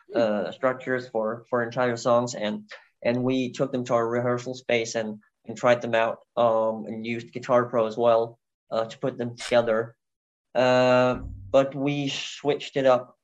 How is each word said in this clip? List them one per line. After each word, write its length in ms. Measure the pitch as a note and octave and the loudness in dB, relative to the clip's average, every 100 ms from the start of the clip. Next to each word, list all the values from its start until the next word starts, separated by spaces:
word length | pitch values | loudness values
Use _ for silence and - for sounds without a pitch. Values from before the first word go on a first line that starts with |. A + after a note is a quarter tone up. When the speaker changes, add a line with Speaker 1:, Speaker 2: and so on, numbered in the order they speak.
| - | -6
Speaker 1:
Hmm. 80 | A#2 | 0
Speaker 2:
uh, 320 | A2+ G#2 E2+ | 2 0 -4
structures 560 | - C3 B2+ C3 B2+ - | -2 -2 -2 -4 -4 -2
for, 360 | A2+ A2 A#2+ - | -4 -4 -6 -4
for 140 | B2 | -2
entire 340 | A#2 B2+ B2 A#2 | -2 0 -2 0
songs. 380 | C3 A#2+ B2 | 2 2 2
And, 360 | - G#2 G#2+ - - _ _ | -4 -4 -6 -10 -20 _ _
and 220 | A#2+ B2 | -2 0
we 280 | B2+ C3 B2 | 0 0 -2
took 200 | - C3+ | -4 -4
them 120 | C3 B2 | -4 0
to 80 | |
our 120 | A#2+ A#2 | 0 0
rehearsal 460 | A#2+ B2 B2 C3 | 0 -2 -2 -6
space 400 | B2+ - A#2+ A2+ A#2 | -10 -2 -2 -2 -4
and, 220 | G#2+ G#2+ _ _ - | -6 -8 _ _ -14
and 100 | G#2+ | -2
tried 240 | B2 A#2+ | 2 2
them 140 | A#2+ | 2
out, 240 | A2+ A2+ - _ - | 0 0 -2 _ 2
um, 480 | A#2+ A2+ A2 A2 G#2 | 2 4 0 -2 -8
and 200 | A2 A2+ | -8 -6
used 260 | A#2 A#2 | -8 -8
Guitar 320 | B2 B2 B2 | -10 2 2
Pro 220 | A#2+ A#2+ A2 | 2 0 0
as 100 | A2 | 2
well, 420 | A#2 A2+ A#2 - _ _ - | 4 4 2 -8 _ _ -6
uh, 140 | A2+ | -4
to 140 | A2+ - | -4 -4
put 180 | C3+ B2 | -6 -4
them 180 | A#2+ | -8
together. 640 | A#2+ - B2 A2+ A2 A#2+ _ _ _ _ _ _ | -8 0 2 4 0 -2 _ _ _ _ _ _
Uh, 680 | - B2+ B2+ B2+ B2+ B2+ B2+ - - - | 0 4 4 4 4 4 0 -6 -14 2
but 240 | C3+ C3+ | 2 2
we 340 | C#3+ C#3 C#3+ C#3 | -2 -2 -2 -4
switched 680 | - - - C#3+ D3 - C#3+ | -6 -10 -6 -2 -2 -2 2
it 80 | |
up 320 | C3 B2 - _ | 4 4 0 _